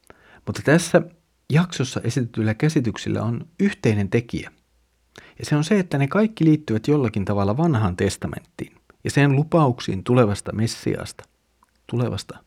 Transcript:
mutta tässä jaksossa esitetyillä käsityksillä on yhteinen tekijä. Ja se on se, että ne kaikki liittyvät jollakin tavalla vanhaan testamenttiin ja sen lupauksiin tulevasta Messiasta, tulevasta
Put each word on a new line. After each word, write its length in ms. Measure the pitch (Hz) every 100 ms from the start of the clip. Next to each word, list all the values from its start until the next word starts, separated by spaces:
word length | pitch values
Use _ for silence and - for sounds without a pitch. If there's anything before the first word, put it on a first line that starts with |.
| _ - _ - -
mutta 160 | -
tässä 400 | - 160 - 180 165 - _ _ -
jaksossa 520 | 143 180 - 123 -
esitetyillä 500 | - 139 117 - 110
käsityksillä 680 | 107 151 156 117 98 107 107
on 240 | 110 117 - -
yhteinen 500 | 196 - 123 104 98
tekijä. 420 | 120 - 82 - - _ _ _ _ _ - - -
Ja 60 | 117
se 100 | 147
on 80 |
se, 160 | 156 208
että 180 | 180 143
ne 100 | 139
kaikki 380 | 196 220 - 160
liittyvät 420 | 151 151 107 -
jollakin 380 | 147 120 104 95
tavalla 320 | 101 98 117
vanhaan 380 | 170 123 104 90
testamenttiin 800 | 101 - 85 - - - - _ _ _
ja 80 | -
sen 240 | - 143 135
lupauksiin 680 | 156 175 143 123 - 98
tulevasta 480 | 101 123 107 101 -
Messiasta, 720 | 98 110 - - - - - - _ _ _ _ _ -
tulevasta 520 | 120 117 104 - -